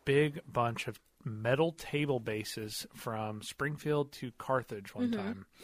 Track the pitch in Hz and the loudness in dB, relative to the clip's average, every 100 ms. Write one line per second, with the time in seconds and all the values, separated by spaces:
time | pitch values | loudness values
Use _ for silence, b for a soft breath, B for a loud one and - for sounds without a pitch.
0 | - 139 151 156 - 123 117 113 - - | 2 4 4 0 -4 0 2 0 -6 -8
1 | _ _ - 107 113 135 165 165 - 147 | _ _ -6 0 4 4 4 0 -4 0
2 | 147 127 113 107 104 - 107 - - - | 2 0 0 -4 -4 -6 -6 -8 -10 -8
3 | 123 110 107 107 - - 143 147 151 147 | -4 -2 -4 -6 -8 -4 -2 -2 0 2
4 | 143 - 127 - - 131 117 107 98 - | 0 -4 -10 -6 2 2 2 -8 -8 -2
5 | 247 220 196 233 - B | 0 0 -4 -6 -12 B